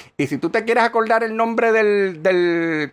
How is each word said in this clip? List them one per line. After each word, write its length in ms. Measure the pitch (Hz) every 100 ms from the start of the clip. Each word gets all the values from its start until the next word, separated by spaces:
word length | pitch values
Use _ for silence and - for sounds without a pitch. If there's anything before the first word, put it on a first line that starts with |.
| - -
Y 100 | 143
si 120 | -
tú 120 | 170
te 140 | 226
quieres 180 | 226 233
acordar 400 | 233 233 220 226
el 140 | 226 220
nombre 340 | 226 226 233
del, 540 | 220 208 202 196 160
del, 680 | 175 185 175 170 165 156 147